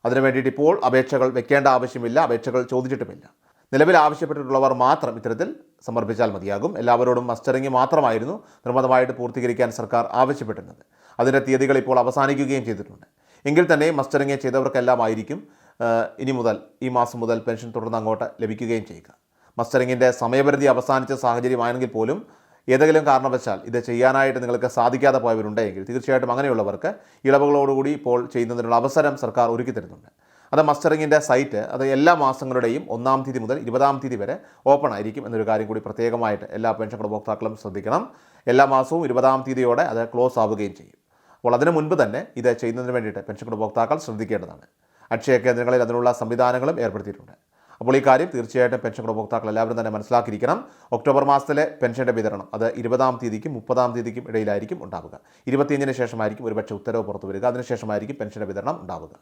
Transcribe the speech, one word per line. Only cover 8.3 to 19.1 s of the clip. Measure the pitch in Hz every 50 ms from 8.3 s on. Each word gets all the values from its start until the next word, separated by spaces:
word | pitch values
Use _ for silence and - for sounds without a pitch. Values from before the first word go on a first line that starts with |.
| 196 214 - - _ _ _
നിർബന്ധമായിട്ട് | 123 123 131 127 127 131 127 127 123 123 120
പൂർത്തീകരിക്കാൻ | 123 120 117 131 120 123 117 101 127 117 117 -
സർക്കാർ | 117 107 - 117 117 - - 123
ആവശ്യപ്പെട്ടിരുന്നത്. | 131 127 143 - 113 107 104 98 92 - - _ _ _ _ _ _ _ _ -
അതിൻ്റെ | 120 127 131 139 -
തീയതികൾ | 131 131 127 139 135 139 131
ഇപ്പോൾ | - - - 127 117
അവസാനിക്കുകയും | 127 127 147 135 135 143 135 143 131 139 135 117
ചെയ്തിട്ടുണ്ട്. | 117 107 90 - - - - - _ _ _ _ _ _ _ _ 143
എങ്കിൽ | 151 165 180 151
തന്നെ | 165 147 147 165 160
മസ്റ്ററിംഗ് | 143 131 - - 143 139 139 143 135 -
ചെയ്തവർക്കെല്ലാം | 131 123 135 131 135 139 131 123 123 123 117 113
ആയിരിക്കും, | 110 113 110 107 - 147 196 - _ _ _ _ _ _ _ 117
ആ, | 117 117 113 113 - - - 131
ഇനി | 131 135
മുതൽ, | 123 117 117 107 104 - - _ _ 131
ഈ | 127 123
മാസം | 123 117 117 - 120 117
മുതൽ | 113 117 113 113
പെൻഷൻ | 120 113 113 120 117 110
തുടർന്ന് | 120 110 113 113 113
അങ്ങോട്ട് | 110 110 110 110 117 - - - 117
ലഭിക്കുകയും | 107 110 107 120 113 117 113 98 -
ചെയ്യുക. | 87 82 _ _